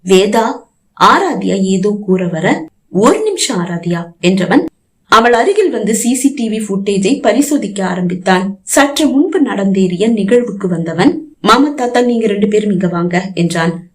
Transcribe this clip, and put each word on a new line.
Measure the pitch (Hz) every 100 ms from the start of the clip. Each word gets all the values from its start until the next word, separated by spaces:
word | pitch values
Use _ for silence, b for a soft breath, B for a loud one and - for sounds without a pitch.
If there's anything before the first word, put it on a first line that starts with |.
வேதா, | 180 190 208 226 226 - - _ _ -
ஆராத்யா | 190 302 381 202 190 196 190
ஏதோ | 190 208 208
கூற | 190 185 175
வர, | 165 185 311 320 _ _
"ஒரு | 185 240 -
நிமிஷம் | 440 381 - 202
ஆராத்யா" | 170 170 175 170 170 _
என்றவன் | 175 190 170 254 330 _ _ _ _
அவள் | 214 240
அருகில் | 233 277 403 359
வந்து | 233 202
சி | - 233
சி | 262 277
டி | - 226
வி | 214
ஃபுட்டேஜை | 214 196 202 196 190 277
பரிசோதிக்க | 240 240 285 294 202 202
ஆரம்பித்தான். | 185 180 180 180 190 185 196 - -
சற்று | 302 285 285 294
முன்பு | 262 370 370
நடந்தேறிய | 240 196 196 190 185 175 220
நிகழ்வுக்கு | 220 196 240 233 190 190
வந்தவன், | 165 165 165 247 330 - _
"மாமா, | 208 240 294
தாத்தா, | 285 240 240
நீங்க | 247 233 220
ரெண்டு | 202 208
பேரும் | 208 208
இங்க | 175 175
வாங்க" | 170 175 175 196
என்றான். | - 170 170 165 - -